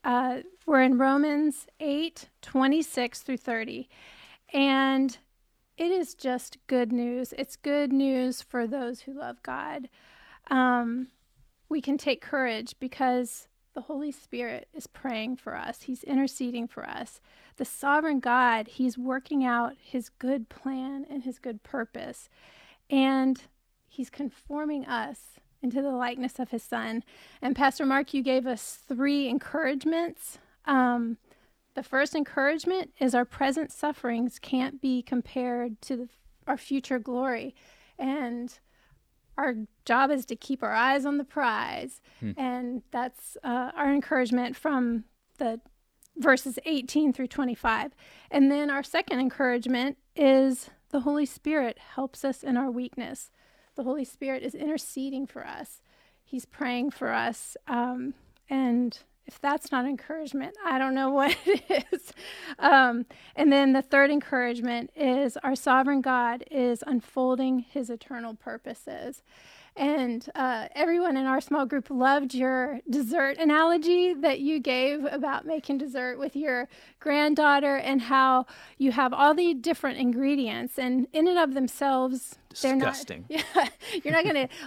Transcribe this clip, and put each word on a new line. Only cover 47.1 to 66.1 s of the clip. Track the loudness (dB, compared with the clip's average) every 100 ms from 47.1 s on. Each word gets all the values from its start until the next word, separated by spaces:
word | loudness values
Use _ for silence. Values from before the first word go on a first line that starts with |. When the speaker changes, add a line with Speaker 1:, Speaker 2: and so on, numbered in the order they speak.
Speaker 1:
through | 0 -4
twenty-five. | -4 -4 -2 0 0 -2 _ -20 -20 -2
And | 6 6
then | 6 0
our | -2
second | 0 -2 0 0
encouragement | 0 2 0 2 0 0 0 -4 _
is | 4 6 8 6 0 -8 _ _
the | -4
Holy | 0 0
Spirit | -2 -4 -2 0 -2 -4 -12
helps | -8 -8 -4
us | -6 -4
in | -2 0
our | 0
weakness. | -4 -6 -8 -10 -10 -16 _ _ _ _ -8
The |
Holy | -4 -4
Spirit | -4 -8 -6 -4
is | -6
interceding | -6 -4 -4 -6 -8 -6 -6 -8
for | -10 -14
us. | -14 -16 -20 _ _ _ _
He's | -10 -10
praying | -10 -8 -4 -2 -4
for | -4 -2
us. | -2 -2 -6 -14 -16 -6
Um, | -4 -4 -4 -8 -10 _ _ -6
and | -2 0 2 0 -4 _ _ -20
if | -6
that's | -2 -2 -2
not | -2 -2
encouragement, | -4 -8 -10 -6 -6 -8 -6 -2
I | 0
don't | 0
know | 0 2
<laughs> |
what | 4 2 2 2
it | 2 2 -2 0
is. | -6 -6 -18 -16 -16 -14 2
Um, | 8 8 8 2 -6 -12 -12 2
and | 6
then | 8 6
the | 4
third | 4 6 6
encouragement | 4 0 0 0 -2 -4 -4 -6 -2
is | 2 2 0 -2
our | -2
sovereign | -2 4 4 6 2
God | 2